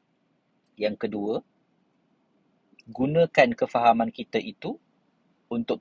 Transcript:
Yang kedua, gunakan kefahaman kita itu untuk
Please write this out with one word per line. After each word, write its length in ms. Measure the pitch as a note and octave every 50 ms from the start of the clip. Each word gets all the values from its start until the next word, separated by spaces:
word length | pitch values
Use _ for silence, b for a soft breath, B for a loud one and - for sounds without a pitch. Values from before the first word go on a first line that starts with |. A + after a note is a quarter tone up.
| _ _ _ _ _ _ _ _ _ _ _ _ _ _ _ -
Yang 160 | G#2+ G#2+ G#2+
kedua, 380 | - - A2 G#2 G#2 G2+ G#2 A2+ D#3 - _ _ _ _ _ _ _ _ _ _ _ _ _ _ _ _ _ _ _ _ _ _ _ _ _ _ _ _ -
gunakan 600 | A2 - B2+ C#3 D3+ E3 E3+ D#3+ - - C#3 A#2+ A#2
kefahaman 560 | - C3 - - B2 A#2+ A#2 A2+ A#2 A2+ A#2
kita 320 | - - - - - A2
itu 400 | - A2 G2+ - - E3 C4+ - _ _ _ _ _ _ _ _ _ _ _ _ _ _ -
untuk 240 | A#2 A#2 - A#2 -